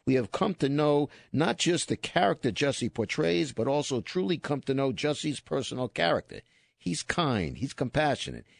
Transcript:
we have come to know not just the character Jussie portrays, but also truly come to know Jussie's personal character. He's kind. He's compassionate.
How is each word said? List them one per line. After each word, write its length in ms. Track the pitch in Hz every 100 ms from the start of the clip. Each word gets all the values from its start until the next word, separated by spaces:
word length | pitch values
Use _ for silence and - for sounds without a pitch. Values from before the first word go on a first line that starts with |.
| -
we 80 |
have 160 | 131 110
come 240 | - 214
to 140 | 185 139
know 400 | 143 151 147 147 - -
not 260 | 127 170 -
just 300 | - 170 -
the 80 | -
character 560 | - - 196 165 131
Jussie 420 | 95 143 127 120
portrays, 580 | - 107 - 165 175 156
but 140 | 113 117
also 340 | 143 143 -
truly 380 | - 185 190 160
come 220 | - 143
to 140 | -
know 180 | 135 135
Jussie's 480 | 123 147 143 151 131
personal 480 | - 147 120 123 127
character. 540 | - 85 131 - - - _ _ _
He's 240 | - 165
kind. 560 | - - 156 113 80 67
He's 140 | 143
compassionate. 760 | - 127 139 151 123 - 120 - _